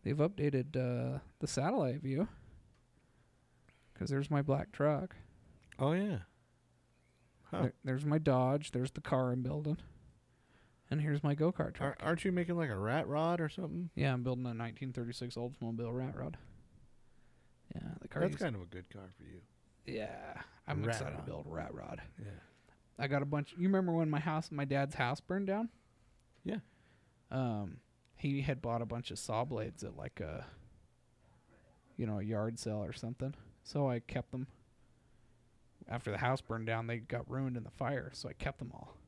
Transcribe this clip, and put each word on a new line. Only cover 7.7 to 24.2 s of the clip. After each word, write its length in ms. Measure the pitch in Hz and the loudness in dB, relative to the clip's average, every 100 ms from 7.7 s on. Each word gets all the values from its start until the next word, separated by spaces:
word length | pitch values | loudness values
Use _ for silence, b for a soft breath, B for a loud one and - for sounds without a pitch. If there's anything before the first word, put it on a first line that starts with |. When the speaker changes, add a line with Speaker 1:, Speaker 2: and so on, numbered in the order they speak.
| - | 0
Speaker 1:
there's 220 | 135 127 147 | -2 0 2
my 120 | 156 | 4
Dodge. 540 | 156 127 127 143 147 | 6 6 6 4 0
There's 200 | 123 127 | -2 -2
the 100 | - | -2
car 300 | - 131 127 | 0 4 4
I'm 100 | 123 | 2
building. 360 | 127 151 151 160 - - - - _ b b b b b _ | 0 0 0 -2 -4 -18 -20 -20 _ b b b b b _
And 100 | 151 | 0
here's 220 | 151 147 | 2 4
my 120 | 147 147 | 4 6
go-kart 240 | 160 190 | 4 4
Speaker 2:
Ar-, 120 | 156 | -2
Speaker 1:
truck. 260 | - 139 - | 0 -2 0
Speaker 2:
aren't 240 | - 170 196 | 0 2 2
you 60 | |
making, 240 | 180 170 170 | 2 2 2
like, 120 | 156 | 2
a 80 | 98 | 2
rat 300 | 104 139 110 | 2 2 2
rod 320 | 147 160 175 | 2 2 2
or 80 | 156 | 0
something? 400 | - 170 165 175 - | -2 -4 -2 -4 2
Speaker 1:
Yeah, 180 | 143 | 2
I'm 100 | 127 | 4
building 220 | 123 127 123 | 2 0 0
a 60 | |
nineteen 380 | 117 117 110 135 | -2 -4 -4 -6
thirty-six 420 | 131 120 117 123 117 | -4 -4 -4 -6 -4
Oldsmobile 580 | 123 135 117 113 117 123 | -4 -4 -4 -2 -2 -2
Rat 200 | 127 - | -2 -4
Rod. 200 | 139 165 - - - - - - b b b b b b - - | -6 -6 -14 -20 -20 -20 -20 -20 b b b b b b -12 -10
Yeah, 60 | - - | -8 -10
the 60 | - | -6
car 140 | 147 | 2
Speaker 2:
That's 80 | 165 | 2
Speaker 1:
used 80 | 143 | 2
Speaker 2:
kind 120 | 175 107 | -2 -2
of 60 | |
a 20 | 87 | -8
good 240 | 87 92 | -12 -12
car 220 | 104 95 95 | -14 -16 -16
for 60 | |
you. 180 | - 90 - _ _ _ - | -16 -18 -18 _ _ _ -8
Speaker 1:
Yeah, 560 | 107 107 - - - B B - | -4 -4 -6 -10 -10 B B -4
I'm 120 | 143 | -2
Speaker 2:
Rat 120 | 107 113 | 0 0
Speaker 1:
excited 200 | - 76 | -2 -4
Speaker 2:
rod. 100 | - | -6
Speaker 1:
to 60 | |
build 140 | 76 73 | -6 -6
a 40 | |
Rat 240 | 80 80 | -6 -6
Rod. 280 | - - - - - | -6 -8 -8 -10 -12
Speaker 2:
Yeah. 120 | 104 90 B B B B _ - | -10 -10 B B B B _ -4
Speaker 1:
I 100 | 135 | 0
got 140 | 139 | 0
a 40 | 143 | 2
bunch. 280 | 147 143 - | 0 -2 0
You 100 | 185 | 4
remember 240 | 190 180 | 6 4
when 180 | 165 156 | 4 4
my 100 | |
house, 320 | 147 | 4